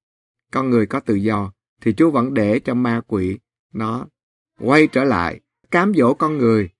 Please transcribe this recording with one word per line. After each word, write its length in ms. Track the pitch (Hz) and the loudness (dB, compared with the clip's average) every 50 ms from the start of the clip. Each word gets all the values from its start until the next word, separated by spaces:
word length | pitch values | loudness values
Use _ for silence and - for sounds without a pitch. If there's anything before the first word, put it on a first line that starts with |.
| _ _ _ _ _ _ _ _ _ _ | _ _ _ _ _ _ _ _ _ _
Con 180 | - 131 131 131 | -6 -4 -2 0
người 160 | 123 117 104 | 2 2 2
có 140 | 101 - 135 | 0 -2 -4
tự 160 | - - 107 | -2 -2 -2
do 360 | 98 101 110 110 104 101 98 - _ _ _ _ _ | 0 0 -2 -2 -2 -4 -8 -12 _ _ _ _ _
thì 120 | - 117 101 | -4 -2 2
Chúa 180 | 104 160 165 | 2 2 2
vẫn 220 | 143 127 117 135 139 | 2 0 0 0 0
để 260 | 113 104 104 110 131 | 0 2 2 0 0
cho 140 | - - 123 | -2 -2 -2
ma 280 | 123 123 120 117 117 - | -2 0 -2 -2 -4 -4
quỷ 320 | - 113 98 92 92 98 110 _ _ _ _ _ _ - | -4 -4 -4 -2 -4 -6 -8 _ _ _ _ _ _ -10
nó 340 | - 110 110 113 123 143 147 _ _ _ _ _ _ _ _ _ - | -8 -8 -6 -8 -8 -10 -14 _ _ _ _ _ _ _ _ _ -6
quay 280 | 110 120 139 151 156 | -2 2 4 4 4
trở 160 | - - 131 135 | 4 2 0 0
lại 360 | 139 110 87 87 82 - - _ _ _ _ _ - | 0 0 0 -2 -4 -6 -10 _ _ _ _ _ -2
cám 220 | - 175 185 208 208 | 0 0 2 2 2
dỗ 200 | 160 123 120 147 | 2 2 2 2
con 240 | - 160 156 156 | 0 -2 -2 -2
người, 320 | 143 123 113 113 107 98 87 _ | 0 2 2 2 2 0 -4 _